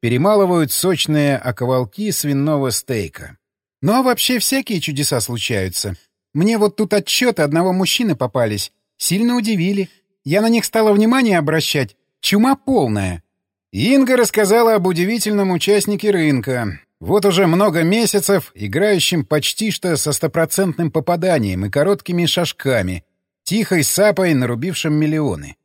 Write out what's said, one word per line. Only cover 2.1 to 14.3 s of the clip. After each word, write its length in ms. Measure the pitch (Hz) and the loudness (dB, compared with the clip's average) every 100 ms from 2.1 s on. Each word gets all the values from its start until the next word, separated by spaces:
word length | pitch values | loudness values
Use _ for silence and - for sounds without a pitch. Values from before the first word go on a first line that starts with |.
свиного 580 | 165 147 139 143 147 135 | -4 -2 -2 0 0 -2
стейка. 680 | - - 117 85 - - - _ _ _ _ | -4 -4 -6 -6 -10 -20 -20 _ _ _ _
«Ну 120 | 139 | 0
а 80 | 233 | 2
вообще 360 | 254 240 - 254 | 2 0 0 -2
всякие 420 | - 269 - 196 | 0 -2 -2 -4
чудеса 400 | - 139 143 131 | -4 -4 -2 -2
случаются. 760 | 107 120 - 110 92 - 101 87 _ _ _ | -4 -6 -4 -2 -2 -4 -8 -10 _ _ _
Мне 260 | 143 196 226 | -2 0 2
вот 180 | 208 - | 0 0
тут 160 | 208 | 0
отчёты 500 | 208 - - 247 226 | 0 0 0 0 0
одного 300 | 151 160 185 | 0 2 0
мужчины 420 | 185 185 - 233 | 0 0 0 0
попались. 580 | 143 127 131 117 104 - _ _ _ | 0 -2 0 0 -2 -6 _ _ _
Сильно 380 | - 185 233 247 | -4 0 0 0
удивили. 520 | 220 208 175 202 185 _ _ _ | 0 0 0 -2 -4 _ _ _
Я 200 | 135 180 | -2 2
на 60 | 226 | 4
них 160 | 233 | 2
стала 280 | - 220 214 | 0 0 4
внимание 460 | 202 220 262 240 180 | 4 4 4 2 2
обращать. 580 | 151 160 - 151 123 _ _ _ | 2 -2 0 -2 -4 _ _ _
Чума 360 | - 202 247 269 | -2 2 2 0
полная». 680 | - 254 131 104 95 87 _ _ _ _ _ | 0 0 2 0 -2 -6 _ _ _ _ _
Инга 440 | 95 170 269 254 254 | -2 2 4 4 2
рассказала 580 | 233 | 2